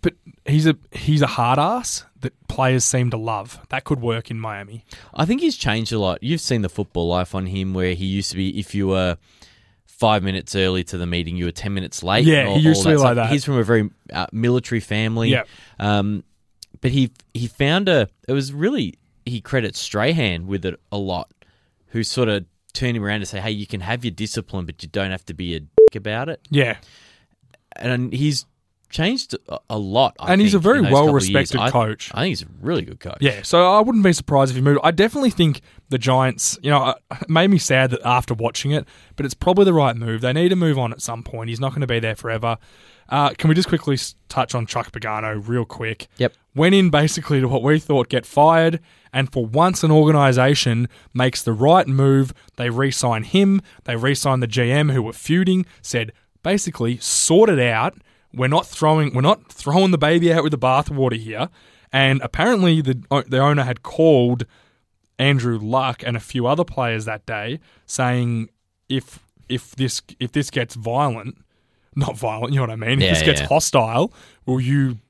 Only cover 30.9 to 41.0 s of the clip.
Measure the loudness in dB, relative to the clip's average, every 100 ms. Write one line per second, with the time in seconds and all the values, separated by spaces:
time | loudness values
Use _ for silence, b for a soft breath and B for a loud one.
30.9 | 6 6 4 2 0 0 0 2 2 0
31.9 | -4 -10 -4 -4 -4 -8 -12 -4 -4 -4
32.9 | -12 -14 -2 -2 -2 0 4 6 4 4
33.9 | 4 4 2 2 2 2 2 2 4 2
34.9 | 2 0 2 0 2 0 0 b b _
35.9 | -4 0 2 2 0 -6 -4 0 0 0
36.9 | -4 _ -14 -2 2 4 4 4 2 2
37.9 | -2 0 0 0 -4 -4 -4 -4 -4 -4
38.9 | b b -8 -8 -2 0 4 6 6 2
39.9 | 0 -4 -2 -2 2 2 2 2 0 -2
40.9 | -6